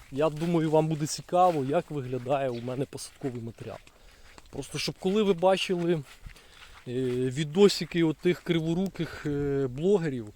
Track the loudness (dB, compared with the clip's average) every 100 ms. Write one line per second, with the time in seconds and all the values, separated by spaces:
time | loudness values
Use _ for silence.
0 | -8 0 0 0 0 2 4 4 4 0
1 | -2 -6 0 4 6 4 0 0 -2 -6
2 | -4 -4 -2 0 0 -4 -4 -4 -4 -8
3 | -14 -8 -8 -6 -10 -12 -14 -14 -16 -20
4 | -20 -20 -20 -20 -16 -12 -10 -8 -6 -4
5 | -2 2 2 4 4 2 0 -2 0 0
6 | -4 -14 -20 -20 -20 -20 -20 -16 -8 -4
7 | -2 0 -2 -2 -2 6 6 4 -2 0
8 | 0 2 0 0 0 -2 0 -2 -2 -4
9 | -8 -6 -4 -2 0 0 -2 0 2 2
10 | 2 -4 -8